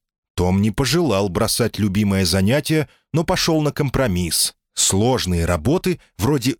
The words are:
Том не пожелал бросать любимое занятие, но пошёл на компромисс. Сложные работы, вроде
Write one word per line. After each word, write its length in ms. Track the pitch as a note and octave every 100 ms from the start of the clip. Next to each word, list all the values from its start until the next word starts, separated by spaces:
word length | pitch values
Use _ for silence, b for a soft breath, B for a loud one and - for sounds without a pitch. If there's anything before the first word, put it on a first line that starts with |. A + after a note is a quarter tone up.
| _ _ _ -
Том 260 | F2+ F#2+
не 80 | G#2+
пожелал 580 | G2 C3 D#3+ D#3+ G2 G2+
бросать 500 | F2 A2 - A2+ -
любимое 460 | G#2 F#2+ G#2 G2
занятие, 640 | F2+ F#2+ G2 C#3+ - D#3 C#3 b b
но 120 | D3+
пошёл 360 | E3+ F3+ - D#3+
на 100 | D3
компромисс. 840 | - C#3+ C3+ B2+ F2+ E2+ - - - _
Сложные 680 | - - G2 A#2 B2 F#2 E2+
работы, 560 | E2 F2 D#2 F3+ F#3+ E3+ b b
вроде 380 | A2+ D3 A#2